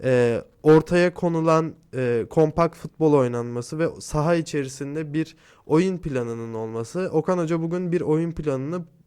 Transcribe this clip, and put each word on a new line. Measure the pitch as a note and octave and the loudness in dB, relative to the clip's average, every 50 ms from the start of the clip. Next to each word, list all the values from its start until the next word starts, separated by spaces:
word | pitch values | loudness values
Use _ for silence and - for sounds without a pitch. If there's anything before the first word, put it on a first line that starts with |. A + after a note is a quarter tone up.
| - | 0
e, | C3 B2+ B2 A#2+ A#2+ A#2 - - - _ _ - | 2 2 4 4 2 2 -2 -4 -10 _ _ 6
ortaya | D3+ D#3 D#3+ D#3 - F3 F3 F3 F3+ F3 | 8 8 8 6 4 2 2 2 2 0
konulan, | - F#3 F3 E3+ E3 D#3+ E3 D#3+ D#3+ E3 D#3+ - - _ _ - | 0 -2 -2 0 0 2 4 4 2 2 0 -6 -12 _ _ -6
e, | C3 B2+ A#2+ A#2+ A#2 A2 - | -2 0 0 0 0 -2 0
kompakt | - E3 D#3 D3+ - - E3+ E3 - | 2 2 2 2 4 2 0 0 0
futbol | - - - _ - D#3 D#3 D3 | -6 -14 -12 _ 0 2 4 6
oynanması | C#3+ B2+ B2 A#2+ A#2+ A#2+ A#2+ A#2+ A#2+ A#2+ - D#3+ D#3 | 4 4 2 0 -4 -6 -6 -6 -8 -8 -8 -4 -4
ve | E3 D#3 - - | -4 -4 -4 -6
saha | - - - D3+ D3+ E3 E3+ | -10 -6 -2 0 0 2 0
içerisinde | E3+ D#3+ - - D3 C3+ C3+ C3 - C#3+ C#3 C#3+ D#3 D#3+ D3 C#3+ | 0 -2 -4 -4 -6 -6 -6 -8 -10 -10 -8 -8 -8 -8 -6 -4
bir | D#3+ D#3+ - - _ _ _ _ _ _ | -4 -6 -6 -8 _ _ _ _ _ _
oyun | - D3+ D#3+ F3+ F#3+ F#3 E3+ | 0 2 2 2 2 -2 -4
planının | - D#3+ C3+ B2+ A#2+ A#2 A#2 A#2 A#2 A2+ A2+ | -6 -4 -4 -4 -4 -4 -6 -8 -8 -8 -8
olması. | A2 A2+ A2+ A2+ A2+ A2+ - - F3+ F#3 F3 - | -8 -8 -6 -6 -8 -8 -6 -6 -6 -4 -2 -2
Okan | D#3+ D3+ - F#3 F3+ | -2 0 0 0 0
Hoca | E3+ D#3 E3+ E3 E3 | 0 -2 -2 -2 -2
bugün | E3 E3+ F3+ F#3 F3 E3+ | -4 -4 -4 -4 -2 -2
bir | F3 | -2
oyun | D#3 C#3 D#3 D#3 E3+ E3+ D#3+ | 0 0 0 0 0 -2 -6
planını | E3+ D3 D3 C3+ C3 C3+ D3 F3 F3+ E3 - _ _ _ | -6 -4 -4 -4 -4 -4 -6 -6 -8 -10 -12 _ _ _